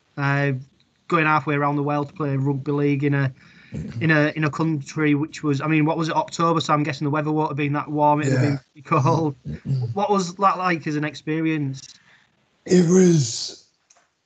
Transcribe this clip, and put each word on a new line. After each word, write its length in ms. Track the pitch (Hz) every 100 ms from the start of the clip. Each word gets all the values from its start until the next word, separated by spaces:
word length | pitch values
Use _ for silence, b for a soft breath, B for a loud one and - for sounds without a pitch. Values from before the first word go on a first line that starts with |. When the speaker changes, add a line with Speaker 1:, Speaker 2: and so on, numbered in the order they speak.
| _ -
Speaker 1:
uh, 340 | 139 139 139 131 135 _ _ _ -
going 160 | 170 156
halfway 280 | 156 147
around 220 | 143 143 147
the 60 |
world 260 | 143 147 143
to 60 |
play 220 | - 147 139
rugby 340 | 139 139 139
league 300 | 143 143 143
in 100 | 143
a, 180 | 139 135 - B B B 143 - 117
in 100 | 165
a, 220 | 156 151 156
in 80 |
a 60 | 156
country 640 | 143 160 151 135 156 151
which 280 | 143 160 -
was, 180 | 151 139
I 40 | 151
mean, 180 | 156 151
what 100 | 160
was 140 | 160
it, 40 |
October? 460 | - - - 170 165
So 140 | 151
I'm 80 | 151
guessing 240 | 151 139 147
the 40 |
weather 220 | 151 151
won't 180 | 156 151
have 60 | 147
been 160 | 143
that 180 | 147 139
warm. 300 | 151 147 147
It'd 140 | 139
have 80 | 127
Speaker 2:
Yeah. 60 | 147
Speaker 1:
been 100 | 143 _
pretty 160 | 151 135
cold. 460 | 160 131 160 156 139 151
Speaker 2:
Mm-mm. 460 | 156 147 135 120
Speaker 1:
What 160 | 196 202
was 240 | 196 175 175
that 220 | 196 170
like 280 | 185 170 156
as 100 | 151
an 80 |
experience? 760 | 151 - - 156 160 156 139 135 - b b b b _ _ _
Speaker 2:
It 240 | - 185 165
was, 800 | 185 180 165 117 - - - _ _ _ _ _ _